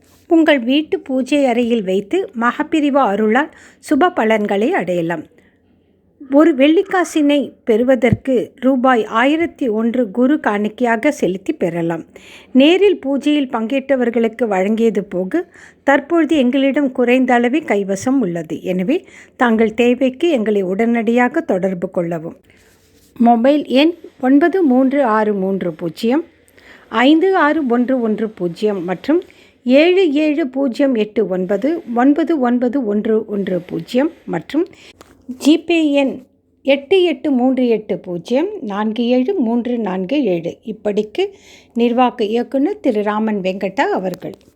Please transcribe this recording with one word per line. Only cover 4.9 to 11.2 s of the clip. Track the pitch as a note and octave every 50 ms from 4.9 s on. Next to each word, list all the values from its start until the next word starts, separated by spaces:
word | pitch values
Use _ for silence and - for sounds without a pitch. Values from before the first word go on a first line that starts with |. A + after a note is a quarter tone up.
| F3+ F3 E3 E3 E3+ D#3 - - _ _ _ _ _ _ _ _ _ _ _ _ _ _ _ _ _ _ C#4+ -
ஒரு | C4+ C#4+ D#4 E4+ D4+
வெள்ளிக்காசினை | B3 C4+ D4+ D#4+ G4+ G4 - - F#4 E4+ - - D#4+ D4 C#4+ D4 C#4+ A#3+ - - _ _
பெறுவதற்கு | - A3 A3 B3 B3+ C4 B3+ B3+ A#3 A3 - - C4+ C4 A3 D#3+ - -
ரூபாய் | - - C4 C4+ B3+ A#3+ C4 B3+ A3+ G#3
ஆயிரத்தி | - - A3+ B3 C#4 D4+ D#4+ E4+ E4+ E4+ - C#4+ A#3+
ஒன்று | G#3 A3 A3+ A#3 G#3+ B3 B3 G3
குரு | F#3 A#3 B3 C4+ D4+ D4+
காணிக்கையாக | - B3 G#3 G3+ G#3 G#3+ G#3+ - B3 A#3 A3+ A3 G#3 G3+
செலுத்தி | G3+ -